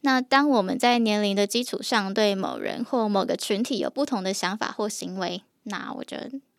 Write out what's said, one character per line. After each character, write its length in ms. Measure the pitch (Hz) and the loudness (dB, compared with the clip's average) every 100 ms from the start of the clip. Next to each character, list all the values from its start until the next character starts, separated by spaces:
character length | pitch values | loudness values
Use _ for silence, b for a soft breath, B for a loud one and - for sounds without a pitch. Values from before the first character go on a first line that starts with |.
那 180 | 277 262 | 2 2
当 280 | 254 269 294 | 4 4 6
我 140 | 254 | 4
们 160 | 190 - | 2 2
在 220 | 240 240 | 4 4
年 200 | 226 208 | 4 2
龄 140 | 208 | 2
的 100 | 196 | 2
基 200 | 202 240 | 2 0
础 180 | 247 - | -2 -6
上 320 | - 233 190 | 0 0 0
对 180 | 202 214 196 | 2 2 2
某 240 | 190 55 | -2 -4
人 240 | 50 - | -6 -6
或 240 | 233 254 220 | -2 0 2
某 160 | 196 | 2
个 120 | - 175 | 0 -2
群 240 | - 202 | -2 -2
体 180 | 240 247 | 0 -2
有 120 | - | -2
不 160 | - 285 | -2 -2
同 160 | 226 | 0
的 100 | 185 | -2
想 240 | 196 185 208 | -2 -2 -2
法 140 | - | -6
或 180 | - 214 | -2 -4
行 300 | - 180 185 | -4 -8 -6
为， 240 | 180 175 _ _ | -4 -6 _ _
那 280 | - 190 - | -10 -8 -8
我 100 | - | -10
觉 120 | - - | -10 -10
得 140 | - 269 _ | -10 -12 _